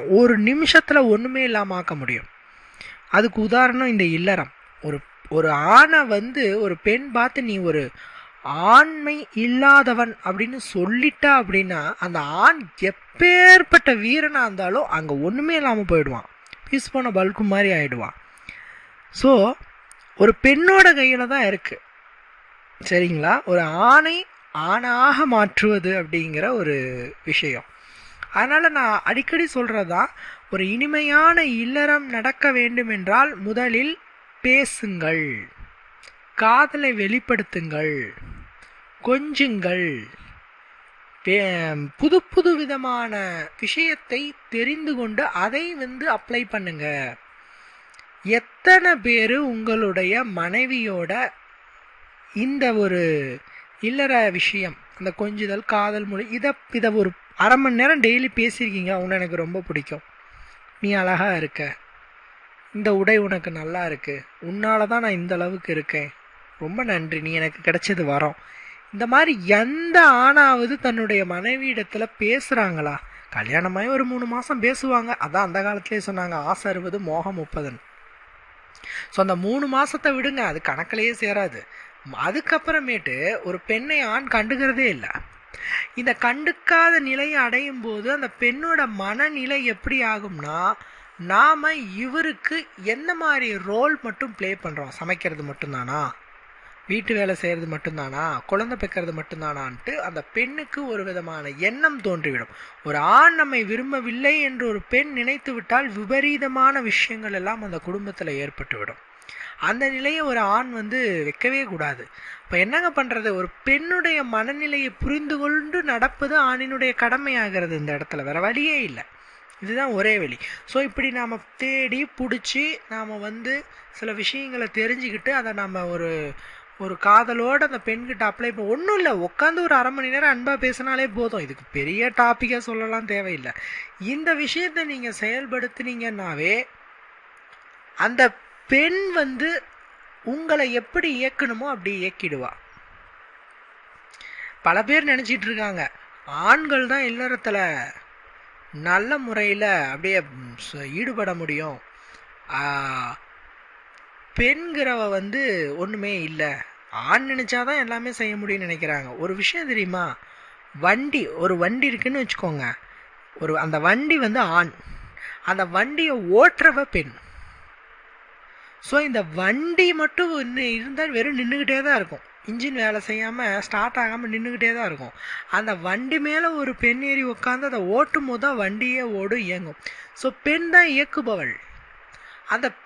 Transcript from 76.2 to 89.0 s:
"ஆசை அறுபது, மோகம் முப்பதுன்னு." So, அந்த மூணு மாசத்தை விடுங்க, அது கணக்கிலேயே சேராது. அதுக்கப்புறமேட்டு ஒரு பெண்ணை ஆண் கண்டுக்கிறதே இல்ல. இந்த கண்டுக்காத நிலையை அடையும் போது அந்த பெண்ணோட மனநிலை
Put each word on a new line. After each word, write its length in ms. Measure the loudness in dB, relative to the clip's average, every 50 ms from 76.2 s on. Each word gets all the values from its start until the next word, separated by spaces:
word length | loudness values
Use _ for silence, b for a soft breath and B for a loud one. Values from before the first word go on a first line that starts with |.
| -4 -4 -4
"ஆசை 380 | -4 -2 -2 -2 -2 -2 -4
அறுபது, 300 | -4 -4 -4 -6 -6 -6
மோகம் 380 | -6 -4 -4 -4 -4 -4 -6 -6
முப்பதுன்னு." 420 | -8 -8 -8 -8 -8 -8 -10 -14 -20 -20 -20 -20 -20 -20 -20 -20 -20 -20 -20 -20 -20 -20 -20 -20 -20 -20 B B B B B B B B
So, 100 | -2 0
அந்த 160 | 2 2 2
மூணு 420 | -2 0 -2 -2 -2 -2 0 2 0
மாசத்தை 280 | 0 0 -2 -2 0
விடுங்க, 300 | 0 0 0 -2 -4 -2
அது 240 | -2 -2 -2 -4 -4 -4
கணக்கிலேயே 480 | -4 -4 -4 -6 -6 -4 -2 -2 -2 -2
சேராது. 540 | -2 -4 -2 -2 -2 -2 -2 -4 -10 -16 B B B B B B -20 -18 -16 -8 -4 -4
அதுக்கப்புறமேட்டு 1200 | -2 -2 -4 -2 0 0 0 0 0 -2 -2 -2 -2 -6 -4 -4 -6 -6 -2 -2 -2 -2 -2 -4
ஒரு 180 | -6 -8 -8
பெண்ணை 400 | -4 -4 -4 -4 -2 -2 -2 0
ஆண் 280 | 0 0 -2 -4 -2 0
கண்டுக்கிறதே 580 | 0 0 0 0 -2 0 0 0 0 2 0
இல்ல. 240 | 0 0 -2 -6 -8 -10 -10 -10 -14 -20 -20 -20 -20 B B B B B B B B B
இந்த 220 | -4 -2 -2 -2 0
கண்டுக்காத 800 | 0 0 0 0 -2 -4 -4 -2 0 2 4 6 6 6 6 4
நிலையை 360 | 2 0 -2 -2 -2 -2 0
அடையும் 460 | 0 0 2 0 -2 -2 -4 -8 -8
போது 320 | -8 -8 -8 -6 -4 -4 -2
அந்த 160 | -2 -4 -6 -6 -2
பெண்ணோட 460 | -2 -2 -2 -2 -2 0 0 2 0
மனநிலை 800 | 0 -2 -6